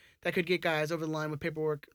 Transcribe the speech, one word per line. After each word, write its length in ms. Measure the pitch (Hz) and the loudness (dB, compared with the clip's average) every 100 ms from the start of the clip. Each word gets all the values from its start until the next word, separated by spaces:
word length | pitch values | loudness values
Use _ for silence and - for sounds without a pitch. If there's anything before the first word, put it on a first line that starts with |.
| - _ | -20 _
that 120 | 175 190 | -2 0
could 100 | 170 | 2
get 160 | 180 | 2
guys 300 | 175 156 156 | 2 2 0
over 120 | 165 160 | 0 -2
the 60 | |
line 200 | 156 151 | -2 -2
with 80 | 147 | -2
paperwork 480 | 165 156 156 151 - | -4 0 0 -2 -6